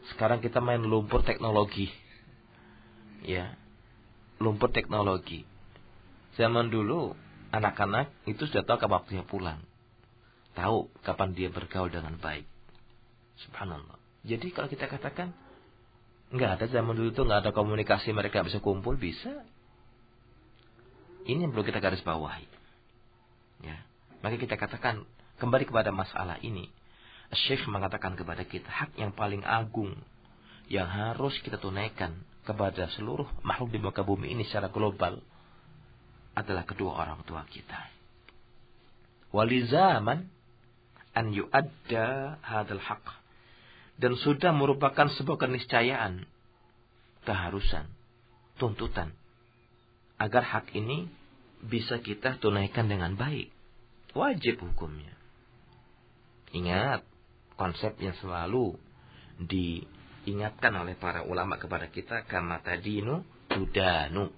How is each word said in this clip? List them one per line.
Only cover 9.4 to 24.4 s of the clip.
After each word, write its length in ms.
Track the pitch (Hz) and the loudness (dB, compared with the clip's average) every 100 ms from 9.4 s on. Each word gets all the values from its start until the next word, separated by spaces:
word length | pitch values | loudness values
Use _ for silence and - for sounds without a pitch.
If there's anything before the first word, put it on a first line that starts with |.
| 90 78 82 - _ _ - - - _ _ | -4 -6 -12 -20 _ _ -20 -20 -20 _ _
Tahu 360 | - 92 110 - - | -2 2 2 0 -8
kapan 320 | - 90 95 | -6 0 0
dia 160 | 90 92 | 0 -4
bergaul 400 | 92 90 95 90 | -4 -6 -2 -2
dengan 280 | 85 80 80 | -2 -6 -6
baik. 240 | 80 76 73 - - - - - - - _ - - | -6 -8 -10 -20 -20 -20 -20 -20 -20 -20 _ -20 -16
Subhanallah. 520 | - 95 78 71 - _ _ 107 | -10 -8 -8 -12 -20 _ _ -6
Jadi 280 | 113 180 | -4 -4
kalau 160 | 175 143 | -6 -6
kita 160 | 147 139 | -4 -6
katakan 440 | 139 - 143 180 175 - - - - - - - - - 127 | -6 -8 -6 -8 -8 -20 -20 -20 -20 -20 -20 -20 -20 -8 0
nggak 160 | 120 92 | 2 2
ada 60 | 113 | 0
zaman 320 | 127 113 113 | 2 2 2
dulu 160 | 113 117 | 0 4
tuh, 80 | |
nggak 240 | 127 104 104 | 6 6 4
ada 40 | 104 | 2
komunikasi, 560 | 104 107 104 101 107 | 2 2 4 2 4
mereka 320 | 107 101 101 | 0 2 0
bisa 160 | 87 101 | 0 0
kumpul, 400 | 104 98 104 127 | 0 0 2 0
bisa. 320 | 101 76 233 285 240 - - - - - - - - - - - - - - - - - | 0 -4 -8 -10 -14 -20 -20 -20 -20 -20 -20 -20 -20 -20 -20 -20 -20 -20 -20 -20 -20 -16
Ini 240 | - 135 170 | -4 0 0
yang 80 | 110 | 0
perlu 80 | |
kita 160 | 104 113 | 0 2
garis 240 | 95 92 | 0 0
bawahi. 400 | - 82 78 - - - - - _ - - - _ - _ _ | -2 -4 -4 -8 -14 -20 -20 -20 _ -20 -20 -20 _ -20 _ _
Ya. 160 | 76 78 - _ - - | -14 -14 -16 _ -20 -8
Maka 160 | 104 | -4
kita 240 | 117 | -4